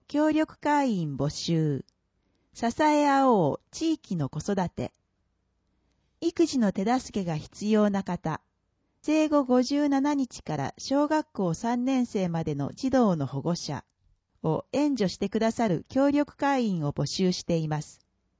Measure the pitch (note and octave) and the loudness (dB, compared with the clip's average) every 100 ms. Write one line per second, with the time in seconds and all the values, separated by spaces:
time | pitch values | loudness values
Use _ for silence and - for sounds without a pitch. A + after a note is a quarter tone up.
0 | _ C#4+ D#4 D4+ D#4 - D4+ D4 C4+ G3+ | _ 0 2 2 -2 -4 0 0 0 -2
1 | D#3 C#3 C#3+ - - E3 D#3 C3+ - _ | -4 -2 -4 -4 -2 0 0 -2 -8 _
2 | _ _ _ _ _ - A#3 - D4+ D4+ | _ _ _ _ _ -6 -4 2 4 4
3 | D4 C4+ C4+ A3 D3+ - - - D#4+ D#4 | 4 4 4 4 4 0 -8 -4 -2 -2
4 | - F3 E3 D3+ - G3 F3 - B2+ - | -4 -4 -4 -4 -4 -2 -2 -4 -10 -10
5 | _ _ _ _ _ _ _ _ _ _ | _ _ _ _ _ _ _ _ _ _
6 | _ _ E4+ - D#4+ C#4 G#3+ G3 G3 B3+ | _ _ -6 0 0 2 2 2 0 0
7 | - A3 F3 D3+ - - G#3 G#3+ G#3 G3 | -2 -6 -4 -6 -8 -8 0 4 4 2
8 | F#3+ F3 E3 - - _ _ _ _ _ | -4 -6 -6 -8 -12 _ _ _ _ _
9 | - D#4 D#4 D4 C4 B3 B3 C#4+ D4 C4+ | 0 2 4 2 4 2 2 0 0 2
10 | C#4 C#4+ C4 - - D3+ C3+ - - C4+ | 0 0 -4 -8 -8 -6 -6 -8 -2 0
11 | D4 D#4 D4+ - F#3 E3 A#3 B3 B3 C4+ | 2 0 -2 -4 -2 -2 -2 -2 0 0
12 | B3 G#3 F#3 E3+ D3+ C#3+ C#3 - C4 C4 | 0 -2 -2 -2 -4 -4 -6 -4 0 2
13 | A3+ E3 C3+ C#3 D#3 F3 - C#3 - _ | 4 2 -2 -4 -4 -4 -6 -10 -12 _
14 | _ _ _ _ D#3+ D#3 - C4 D4 C4+ | _ _ _ _ -2 -2 -2 -2 0 0
15 | F#3 - G3 A3 A3 A3+ A3+ F#3 - C4 | -2 -2 -4 0 0 0 0 0 -2 0
16 | C#4 C#4+ D4 - C#4 C4+ A#3 F3+ D3 - | 2 2 -2 -2 -2 0 0 0 -2 -2
17 | C#3+ - F#3 F3 - E3+ D#3+ D3+ - - | -4 0 0 0 -2 -2 -2 -6 -8 -18
18 | _ _ _ | _ _ _